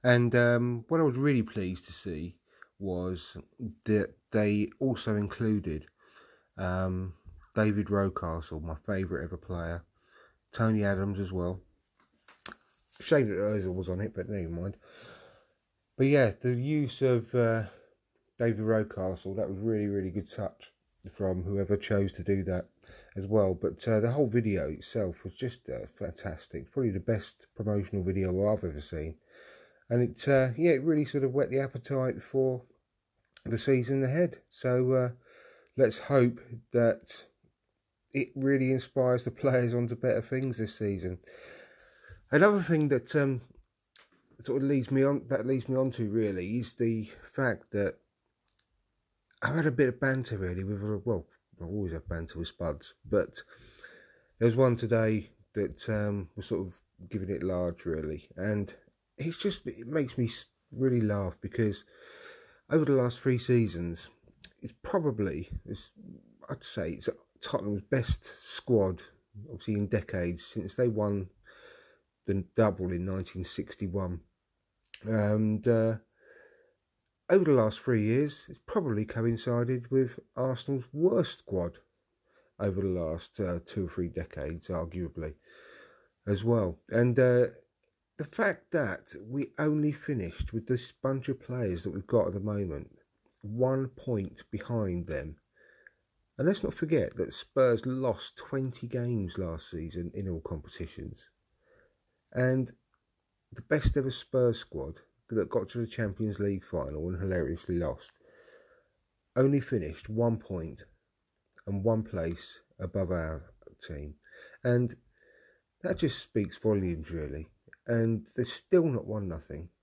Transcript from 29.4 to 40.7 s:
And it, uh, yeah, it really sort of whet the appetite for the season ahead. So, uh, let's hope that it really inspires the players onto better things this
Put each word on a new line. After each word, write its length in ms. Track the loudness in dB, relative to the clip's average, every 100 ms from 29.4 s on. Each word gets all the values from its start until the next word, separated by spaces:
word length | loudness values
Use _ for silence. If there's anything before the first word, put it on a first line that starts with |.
| -20 -20 _ _ _
And 120 | 0
it, 260 | 2 -2 2
uh, 220 | 4 4 2
yeah, 140 | 4
it 120 | 4
really 220 | 4 2 2
sort 180 | 0
of 100 | 0
whet 180 | 2 0
the 80 | 0
appetite 640 | -2 -6 -4 -2 0 -2
for 400 | -4 0 2 0 -8 _ _ _ _ _ _ -14 -4
the 140 | -2
season 440 | 2 2 4 0
ahead. 340 | 2 2 0 0 _
So, 440 | -6 0 2 4
uh, 160 | 4 2 -4 _ -20 -20 -20 _ 4
let's 220 | 4 4
hope 400 | 2 6 6 4 -12 -18 -2
that 540 | 4 4 2 -4 -18 -18 _ _ _ _ _ _ _ _
it 180 | -4 -4 -2
really 360 | 2 4 4
inspires 540 | 0 0 0 2 2 0
the 60 |
players 420 | -2 2 4 2
onto 220 | 0 -2 -2
better 260 | 0 0
things 360 | 0 -4 -4 -4
this 180 | -6